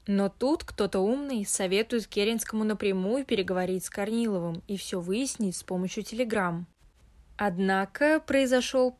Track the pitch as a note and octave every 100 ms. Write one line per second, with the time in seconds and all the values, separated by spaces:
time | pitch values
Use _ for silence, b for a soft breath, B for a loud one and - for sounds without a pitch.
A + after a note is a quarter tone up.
0 | - G3 G3 - B3+ D#4+ - - E3 F#3+
1 | F#3+ C4 C#4+ B3 G3+ - F#3+ G3 A3 A#3+
2 | G3 - G3+ A3+ - A3 G#3+ G#3 G#3 F#3+
3 | F#3 B3+ C4+ G#3+ F3+ F#3 F3+ F#3 - -
4 | G3+ A3+ A#3 F#3+ E3+ E3 - G3 - F#3+
5 | F3 G#3 C4+ - G#3 F3 - F#3 F#3 -
6 | G3+ A3 A#3+ A3 F3+ E3+ F3 _ _ _
7 | - _ - - G#3 F3 F#3+ F#3+ G3 -
8 | D4 D#4 D4+ C4+ C4 B3+ B3 C4 B3+ B3+